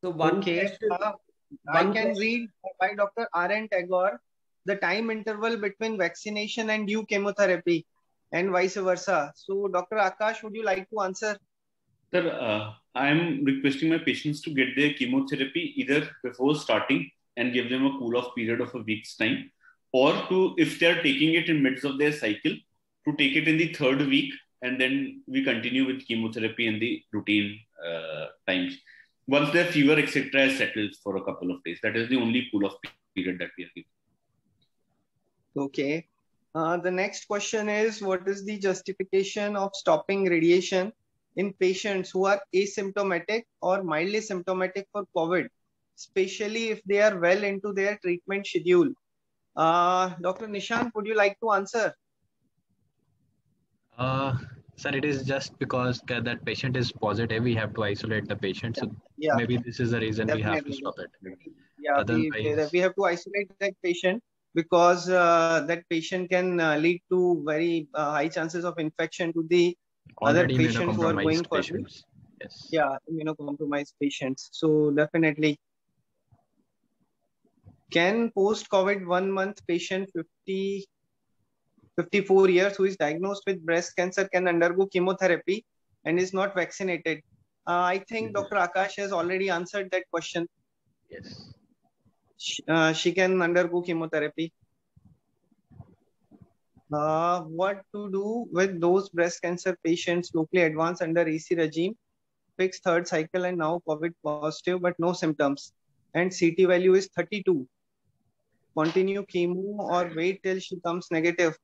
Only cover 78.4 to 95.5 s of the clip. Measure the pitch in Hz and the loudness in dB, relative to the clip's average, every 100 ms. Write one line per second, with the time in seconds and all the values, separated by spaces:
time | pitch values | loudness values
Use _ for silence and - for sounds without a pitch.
78.4 | 196 214 - 196 190 202 180 180 196 196 | 2 0 0 2 2 0 0 0 0 -2
79.4 | 190 208 - 170 175 190 190 175 165 _ | -2 -6 -4 -4 -2 -4 -4 -8 -10 _
80.4 | - 190 196 196 196 _ _ _ _ _ | -6 -4 -2 -4 -8 _ _ _ _ _
81.4 | _ _ _ _ _ - 170 202 190 190 | _ _ _ _ _ -6 0 0 4 6
82.4 | 190 180 196 196 190 185 151 160 190 202 | 8 6 4 2 0 2 -2 0 -4 -4
83.4 | - 185 160 170 170 - 180 180 190 180 | -4 -4 0 0 0 -2 -2 0 0 0
84.4 | 180 170 175 175 196 185 185 190 185 165 | 2 4 2 4 0 2 0 2 2 2
85.4 | - 202 - _ _ _ 151 170 185 190 | 0 -4 -4 _ _ _ -2 0 0 0
86.4 | 196 190 165 - 190 170 165 156 _ _ | -2 -2 -4 -4 -4 -4 -4 -6 _ _
87.4 | _ _ - 175 180 190 190 226 220 202 | _ _ -2 0 0 -2 -4 -8 -4 -4
88.4 | 196 208 175 190 196 202 202 190 170 185 | -2 0 0 0 -2 -4 -4 -2 -2 -2
89.4 | 196 170 175 208 190 185 180 170 160 175 | 0 -2 -4 -6 -4 -4 -4 -6 -4 -6
90.4 | 170 _ _ _ _ _ _ 82 95 - | -6 _ _ _ _ _ _ -20 -18 -18
91.4 | - - _ _ _ _ _ _ _ _ | -20 -20 _ _ _ _ _ _ _ _
92.4 | - - - 165 160 156 180 170 185 185 | -10 -10 0 4 4 2 0 2 2 2
93.4 | 170 175 175 175 175 165 165 160 151 - | 2 2 2 0 -2 -4 -2 -2 -2 -4
94.4 | 165 _ _ _ _ _ - _ _ _ | -8 _ _ _ _ _ -20 _ _ _
95.4 | _ | _